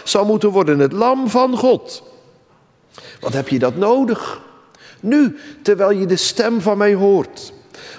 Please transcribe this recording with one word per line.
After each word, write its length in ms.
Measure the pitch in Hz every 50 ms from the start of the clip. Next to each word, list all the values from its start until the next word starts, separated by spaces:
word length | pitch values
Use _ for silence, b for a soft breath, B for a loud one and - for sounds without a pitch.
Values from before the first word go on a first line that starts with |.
| B
zou 220 | B - 208 202
moeten 240 | 208 214 208 214 208
worden, 300 | 196 196 185 156 147 143
het 120 | 143 135
lam 380 | 151 196 226 247 262 269 262 233
van 280 | 196 247 254 262 247 220
God." 520 | - 262 233 - - - - - - - - - _ _ _ _ _ _ _ _ _ _ _ _ _ _ B B B B B B
Wat 140 | B - 117
heb 140 | 139 131 -
je 120 | 143 127
dat 160 | 120 127 117
nodig? 640 | 160 196 208 240 262 269 220 226 - - - - - - - - - _ _ B B B B B B
Nu, 380 | B 196 262 294 294 226 - B B B B B B
terwijl 280 | - 208 175 196 190
je 140 | 208 196 190
de 100 | 175 185
stem 460 | 170 - - - - 226 220 233 233
van 160 | 165 208 208 196
mij 160 | 208 208 208
hoort, 600 | 185 196 202 202 180 139 - - - - - - - - _ B B B B B